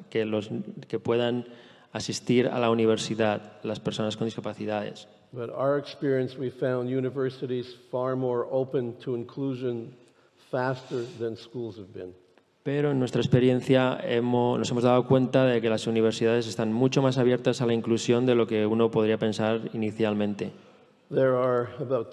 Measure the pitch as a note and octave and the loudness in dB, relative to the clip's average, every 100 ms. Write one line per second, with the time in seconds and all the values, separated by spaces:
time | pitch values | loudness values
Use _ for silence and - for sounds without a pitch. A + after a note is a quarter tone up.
0 | - A2+ A2 A2 G#2 A#2+ - - - A2 | -6 -4 -2 -2 -4 -8 -8 -12 -8 -6
1 | B2 A#2 A#2+ B2 A#2+ - - - _ A2 | -2 0 0 -2 -6 -14 -20 -20 _ -10
2 | - G#2+ - B2 B2 B2 A#2 A#2 A2 A2 | -6 -6 2 4 4 2 2 4 4 2
3 | - G#2+ A2 G#2 - - A2 G#2 - G#2 | 0 0 0 0 -4 -12 -8 -6 -4 -4
4 | A2 G#2 A2+ G#2+ G#2 G#2+ G#2 G#2+ G#2 - | -4 -2 -6 -6 -8 -8 -4 -4 -6 -10
5 | - - _ B2+ A#2 - C3+ C#3+ C#3 - | -18 -20 _ -12 -10 -2 0 0 -2 -4
6 | D3 C3 B2+ - B2+ A#2+ C3+ B2+ B2 C3 | 0 0 0 -4 -8 -4 -2 -2 -2 -2
7 | B2+ C3+ C3 C3 C3 B2 A#2+ - - B2+ | -2 -2 -4 -4 -6 -6 -6 -14 -8 -4
8 | B2+ C3 B2+ A#2+ A#2 C3 C3 C#3 A#2+ A#2+ | -2 -2 -2 -2 -2 -2 -2 -2 -4 -6
9 | - B2 A#2 - C#3 B2+ B2+ A#2+ C#3 C3+ | -6 -6 -6 -6 -6 -4 -4 -6 -8 -16
10 | _ _ _ _ _ C3+ B2+ C3 - C3 | _ _ _ _ _ -2 -2 -4 -6 -8
11 | A#2+ A2+ A2+ A2 - B2+ A2+ G#2+ G2 G2+ | -8 -6 -8 -8 -12 -10 -10 -12 -16 -14
12 | F#2 F2+ _ _ _ _ - C#3+ D3 C3+ | -14 -16 _ _ _ _ -4 -2 0 0
13 | B2+ B2 B2 C3 B2+ B2+ B2 C3 C3 - | 0 0 2 4 6 4 4 4 4 0
14 | - A#2+ B2 B2 A#2+ B2 A2 A#2+ B2 B2 | -2 0 2 2 2 0 0 2 4 4
15 | B2 C3 B2+ C3 C3 A#2+ A2+ A2 A#2 A2+ | 4 4 4 4 4 4 2 0 0 2
16 | A2 A2 A2+ A#2 A2+ - A2 A2+ C3 D3 | 2 4 2 2 0 -2 -2 2 2 4
17 | C3+ C3 B2 B2 B2+ A#2+ A#2+ A#2 A2+ A2+ | 2 4 2 2 2 0 2 0 0 0
18 | - A#2+ B2+ A#2+ A2 A2 G#2+ A2+ A2+ A2 | 2 2 4 2 2 2 2 2 2 4
19 | G#2+ A2 A2 G#2 G#2+ A2+ A2+ A#2 G#2+ G#2+ | 2 2 0 0 0 0 -4 -4 -4 0
20 | G#2+ G#2 G#2 G2+ G2+ - - - _ _ | 0 0 -2 -2 -8 -10 -20 -20 _ _
21 | - C#3+ C3 B2+ B2+ B2 A#2 - B2+ B2+ | -6 2 2 4 2 0 -2 -6 -4 -2
22 | A2+ | -4